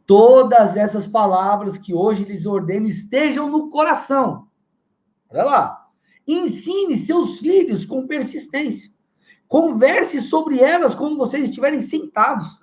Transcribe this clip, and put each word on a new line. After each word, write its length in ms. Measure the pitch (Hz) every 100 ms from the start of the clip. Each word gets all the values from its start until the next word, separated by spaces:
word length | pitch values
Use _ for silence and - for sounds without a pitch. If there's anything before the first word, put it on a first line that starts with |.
| -
todas 680 | 202 226 262 226 240 202 196
essas 300 | 208 208 -
palavras 720 | 226 202 185 190 208 202 -
que 160 | -
hoje 300 | 170 208 202
lhes 220 | 196 196 185
ordeno 400 | 196 165 202 220
estejam 640 | 160 - 254 302 262 294
no 180 | 302 302
coração. 760 | 294 311 - - 269 233 - - _ _ _ _ _ _ _ _
Olha 140 | 147
lá. 440 | 254 247 151 - _ _ _ _ -
Ensine 680 | 339 330 - 311 392 381 226
seus 420 | - 339 - -
filhos 460 | 311 381 330 190
com 220 | - 262 262
persistência. 840 | 294 226 294 - 269 294 202 - _ _ _ _ _ -
Converse 760 | 294 330 220 269 392 - 285
sobre 380 | - 320 320 262
elas 340 | 269 349 285
quando 220 | - 302 294
vocês 280 | 254 285
estiverem 360 | 254 202 277 285
sentados, 800 | - 311 - 214 240 294 - -